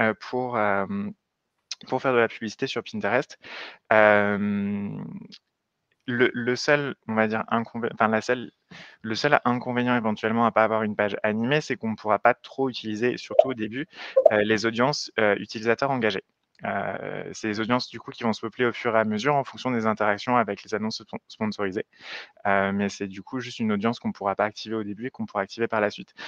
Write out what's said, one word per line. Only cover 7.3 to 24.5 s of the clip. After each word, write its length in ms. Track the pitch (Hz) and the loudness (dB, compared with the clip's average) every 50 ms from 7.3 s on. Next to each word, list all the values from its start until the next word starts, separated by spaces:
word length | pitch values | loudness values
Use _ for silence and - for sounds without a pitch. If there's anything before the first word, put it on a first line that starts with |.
| 110 113 - - | 2 -2 -2 0
inconvé-, 420 | - 113 113 - - 117 113 113 - | -2 -2 -2 -4 -6 -6 -6 -6 0
enfin, 140 | - 113 - | 2 2 4
la 120 | 110 110 | 4 2
seule, 300 | - - 123 127 117 78 - _ _ _ - - - - - _ - | 0 0 -2 -2 -2 -12 -16 _ _ _ -20 -20 -20 -20 -20 _ -8
le 120 | 113 110 | -6 -4
seul 260 | 104 - 147 147 - - | -2 2 4 4 4 4
inconvénient 520 | 123 123 123 120 127 123 123 123 123 123 | 2 0 0 -2 -2 -2 0 2 2 2
éventuellement 500 | 123 110 110 107 - - 110 113 117 117 | 2 2 0 -2 0 0 0 2 4 4
à 60 | 113 104 | 4 6
pas 120 | 110 110 | 4 4
avoir 180 | 107 110 110 110 | 4 4 0 0
une 140 | 104 104 | -2 0
page 200 | - 104 101 98 - - | 0 -2 -2 -2 -2 -2
animée, 400 | 107 107 110 117 123 143 156 151 | -2 0 0 0 2 0 0 0
c'est 140 | - 131 | -2 -6
qu'on 200 | - - 110 107 | -4 -4 -6 -6
pourra 220 | - - 107 107 107 | -4 0 0 0 4
pas 160 | - 120 120 | 4 4 4
trop 340 | - _ - - - 135 131 | 4 _ -14 -4 -4 -4 -2
utiliser, 460 | 117 - - 110 107 104 117 123 123 | -4 -6 -6 -6 -4 0 0 -2 -2
surtout 320 | - - - 104 - - 131 | -2 -8 2 4 4 4 4
au 40 | 131 | 2
début, 340 | 117 107 104 107 131 156 - - - - - - - - - 110 | -4 -6 -6 -6 -8 -10 -10 -12 -16 -16 -2 0 4 6 6 6
heu, 100 | 107 104 | 6 4
les 240 | 107 110 107 101 | 4 2 2 2
audiences, 440 | 113 117 113 123 139 147 - - - - - | 0 0 2 2 2 2 -2 -6 -6 0 2
heu, 220 | 110 104 101 - | 4 4 4 2
utilisateurs 500 | 104 - - 117 107 117 113 - 139 139 | -2 -8 -10 -6 0 0 0 0 0 -2
engagées. 340 | 139 127 113 107 98 - - _ _ _ _ _ _ _ - | 0 0 0 0 0 -2 -8 _ _ _ _ _ _ _ -8
Heu, 640 | 110 101 101 104 98 87 - 95 98 98 98 90 95 - | -6 -4 -4 -4 -6 -6 -6 -8 -8 -8 -8 -10 -10 -10
c'est 160 | - - 110 | -6 -4 -4
les 120 | 104 104 | -2 -2
audiences, 280 | 110 107 123 127 - - | 0 0 0 0 0 -4
du 100 | - 113 | -10 -14
coup, 100 | - - - | -14 -14 -12
qui 100 | - 123 | -4 -2
vont 100 | 117 107 | -2 -2
se 80 | - | -2
peupler 260 | - 113 - - 127 | -6 -10 -2 0 0
au 60 | 120 110 | 0 0
fur 220 | - - 123 110 | 0 -2 2 4
et 40 | 110 | 4
à 40 | 110 | 4
mesure 300 | 110 107 107 110 143 147 | 4 0 0 0 2 0
en 100 | 143 127 | 0 -2
fonction 260 | - - 110 - 131 127 | -4 -8 -6 -4 -2 -2
des 140 | 117 110 | 0 0
interactions 500 | 110 107 - 107 107 101 101 - 127 123 | 0 0 2 2 2 2 0 0 2 2
avec 260 | 120 113 98 101 - - | 2 2 2 -2 -6 -6
les 120 | 104 110 | -6 -4
annonces 280 | 104 107 110 110 - 110 | -4 -4 -4 -6 -8 -12
spon-, 160 | _ - - - _ | _ -14 -14 -14 _
sponsorisées. 580 | - _ 110 107 101 - 104 98 92 104 - - _ _ - - - - - - _ _ _ | -8 _ -4 -4 -2 -2 -4 -4 -2 -4 -6 -8 _ _ -18 -16 -14 -14 -16 -18 _ _ _
Heu, 260 | 101 98 98 98 98 98 | 2 2 2 2 2 0
mais 160 | 101 101 101 | 0 0 -2
c'est, 180 | - - 104 98 | -2 -4 -8 -8
du 140 | 95 98 98 | -8 -12 -12
coup, 180 | - - 131 | -8 -8 -8
juste 200 | 117 123 120 - | -8 -8 -6 -4
une 120 | 117 110 104 | -2 0 0
audience 260 | 101 101 117 120 - | 0 0 -2 -2 -2
qu'on 120 | - 113 98 | -6 -6 -6
pourra 240 | - 98 101 98 | -4 -2 -4 0
pas 80 | - 101 | 0 0
activer 320 | 107 | -2